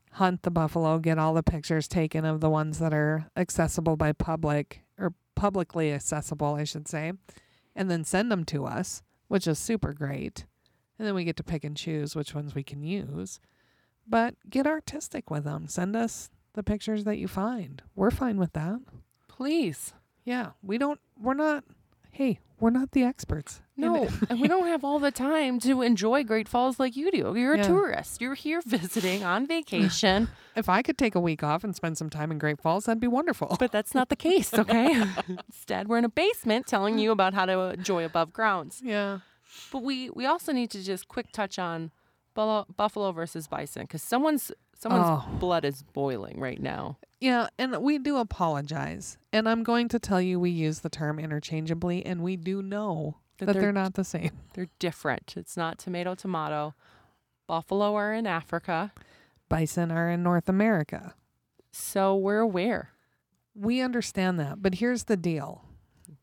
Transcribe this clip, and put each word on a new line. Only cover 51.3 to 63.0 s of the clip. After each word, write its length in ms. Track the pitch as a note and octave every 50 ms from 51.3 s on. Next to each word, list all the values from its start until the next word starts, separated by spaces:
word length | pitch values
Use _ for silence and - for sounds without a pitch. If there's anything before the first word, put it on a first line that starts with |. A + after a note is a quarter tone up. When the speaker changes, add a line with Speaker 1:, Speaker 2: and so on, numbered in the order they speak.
| D3+ D3+ - - D#3+ D#3 D#3 D#3+ E3 E3 E3+ F3+ F3 F3+ -
Speaker 1:
and 160 | - F#3 F3 E3+
we 140 | F3+ F#3+
do 260 | F3+ D#3+ F3+ F#3+ G3 G3
know 540 | F#3+ G3+ G#3 G#3+ G#3 E3 D#3+ D3+ D3+ D3+ _ _ _ _ -
Speaker 2:
That 80 | F#3+
Speaker 1:
that 60 | G3 G3+
Speaker 2:
they're 80 | F#3+ G3
Speaker 1:
they're 100 | G#3 G3+
not 220 | G3 F#3+ F#3+ F#3+
the 100 | - F#3+
same. 260 | - - E3 E3 E3 - - - - -
Speaker 2:
They're 140 | F#3 F3+ E3+ _ -
different. 560 | - F3 - - - D3+ B2 - - - -
It's 200 | F3+ E3+ - -
not 220 | F3+ E3+ E3 E3+ -
tomato, 340 | - F#3 F3+ F3 F3 F#3 F#3
tomato. 600 | F#3 - G3 F3+ D#3+ D#3 D3+ D3+ D3+ D3 D#3 D3 _ _ _ - - _ _ _ _ _ _ _ _ _ -
Buffalo 480 | E3 E3 D#3+ - F#3+ G3+ G#3 G#3 G#3
are 180 | G#3 G3+ G#3 A3
in 140 | A3+ A3+ G3+
Africa. 640 | E3+ E3 - - - E3+ - - F3 D#3+ F#3+ G#3 - - - _ - - _ _ _ _ _ -
Speaker 1:
Bison 420 | - D#3+ D#3+ D3+ - F3 E3+ E3 E3
are 160 | E3 E3+ E3+
in 120 | F3 F3 F3
North 260 | F3 F3 E3+ - -
America. 640 | F#3 F#3+ G#3 A3+ G#3+ E3+ D3+ - - - - F#3 - _ _ _ _ _ _ _ _ _ _ _
Speaker 2:
So 460 | - - - - - G3 F#3+ G3 G3
we're 240 | G3 F#3+ G3 G#3 G#3+
aware. 500 | A3+ A3+ F#3 F3+ F3+ A#3+ G#3+ E3 - - _ _